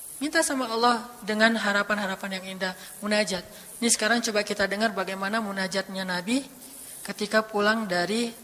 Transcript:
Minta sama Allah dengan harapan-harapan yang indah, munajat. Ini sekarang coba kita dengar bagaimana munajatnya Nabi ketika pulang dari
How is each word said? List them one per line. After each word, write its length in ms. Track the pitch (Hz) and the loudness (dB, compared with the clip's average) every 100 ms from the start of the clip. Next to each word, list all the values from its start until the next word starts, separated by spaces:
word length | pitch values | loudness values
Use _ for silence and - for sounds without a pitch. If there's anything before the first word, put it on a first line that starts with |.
| - - | -16 -6
Minta 240 | 285 320 320 | 0 2 2
sama 240 | 277 247 | 0 -2
Allah 320 | 226 240 233 - - | 4 4 4 -2 -10
dengan 320 | 196 214 226 226 | -4 4 6 6
harapan-harapan 720 | 208 202 208 208 196 190 202 190 | 2 2 2 0 0 -4 -6 -6
yang 80 | 190 190 | -8 -4
indah, 180 | 185 185 - - | -4 -4 -12 -8
munajat. 440 | 208 208 214 185 - - - - | 0 2 2 -2 -6 -16 -16 -2
Ini 60 | 233 | 2
sekarang 320 | - 214 233 | 2 4 2
coba 240 | 233 208 | 2 0
kita 240 | 208 202 196 | 0 0 0
dengar 240 | 196 226 | 2 0
bagaimana 480 | 196 185 190 196 220 | 0 -2 -2 -2 -2
munajatnya 640 | 214 196 190 190 190 190 | -2 -2 -2 -2 -4 -4
Nabi 400 | 185 180 180 254 269 - - - - - | -2 -2 2 0 0 -12 -18 -18 -16 -14
ketika 480 | - 196 208 220 220 | -10 -6 2 2 2
pulang 400 | 208 208 220 214 | 2 2 2 2
dari 400 | 175 175 220 233 226 | 0 2 0 -2 -4